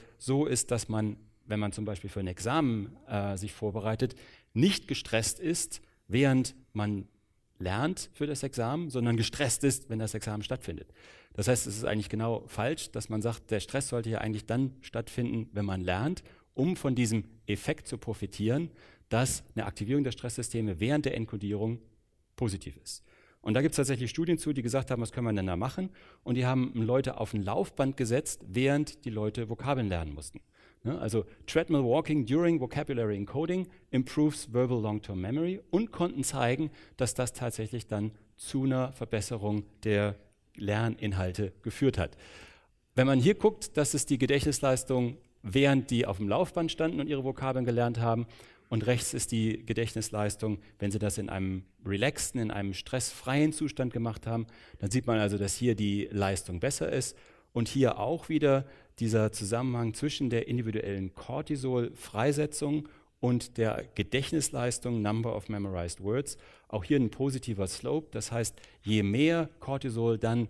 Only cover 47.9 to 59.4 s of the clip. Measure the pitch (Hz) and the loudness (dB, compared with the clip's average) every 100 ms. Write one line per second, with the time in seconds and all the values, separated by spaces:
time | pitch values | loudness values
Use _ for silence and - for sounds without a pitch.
47.9 | 117 117 117 117 - - - - 113 123 | 2 2 2 0 -8 -20 -20 -4 0 2
48.9 | 120 - 131 - 113 110 107 113 117 113 | 2 2 -2 0 2 2 0 -2 -2 -2
49.9 | 113 107 107 104 - 107 101 - - 101 | -2 -4 0 -2 0 -2 -4 -6 -6 -2
50.9 | 101 104 104 101 95 95 95 - _ 104 | 0 -2 -2 -4 -2 -2 -2 -8 _ -4
51.9 | 98 127 - - 127 110 101 98 92 - | 0 0 0 -4 -2 -2 -2 -4 -6 -4
52.9 | 131 - - - 139 156 151 151 - 123 | -4 -4 -6 0 4 4 2 -4 -2 -2
53.9 | 120 117 107 113 117 110 - - - 98 | -2 -4 -4 -4 -2 -4 -10 -20 -6 0
54.9 | 123 120 113 104 101 101 - 123 104 104 | 0 2 2 4 2 -2 0 2 2 2
55.9 | 101 - 101 98 95 - 90 131 - - | 0 -2 0 2 0 -4 -4 -2 -2 -2
56.9 | 131 - - - - _ 120 113 139 123 | 0 -2 -8 -20 -20 _ -4 -2 4 4
57.9 | - 113 165 - 156 143 135 135 - - | 4 -2 -2 0 2 6 4 2 -12 -20
58.9 | - 113 113 107 - | -4 2 4 4 0